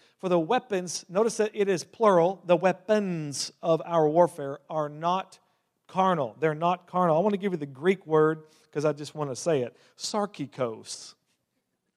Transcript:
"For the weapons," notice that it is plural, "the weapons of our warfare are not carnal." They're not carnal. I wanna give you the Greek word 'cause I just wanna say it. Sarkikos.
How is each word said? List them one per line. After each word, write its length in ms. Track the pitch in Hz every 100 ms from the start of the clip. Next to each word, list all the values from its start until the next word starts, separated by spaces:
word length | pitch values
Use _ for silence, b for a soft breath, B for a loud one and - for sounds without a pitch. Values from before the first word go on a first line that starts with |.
| b b
"For 120 | 190
the 100 | 180
weapons," 680 | 160 247 247 196 180 - -
notice 280 | 180 226 -
that 140 | 214
it 160 | 214 196
is 140 | 180
plural, 580 | - - 220 180 170 190 170
"the 120 | 175
weapons 960 | 190 277 - 214 196 165 151 135 - -
of 200 | 160 160 -
our 240 | 170 151
warfare 500 | 160 170 - 139 143 -
are 200 | 160 147
not 500 | 147 165 185 185 - _ _ _ _ _
carnal." 480 | 185 190 170 120 113
They're 160 | 156 151
not 320 | 170 180 -
carnal. 300 | 180 175 156
I 20 |
wanna 160 | 208 202
give 160 | 196
you 40 | 175
the 80 | 147
Greek 400 | 131 170 190 156
word 380 | 156 156 160 - b b
'cause 100 | 151 151
I 80 |
just 220 | 147 147 156
wanna 200 | 143 123
say 260 | 175 151
it. 140 | 117 _ b b
Sarkikos. 1160 | - 214 202 202 135 - 123 110 - - - - _ _ _ _ _ _ _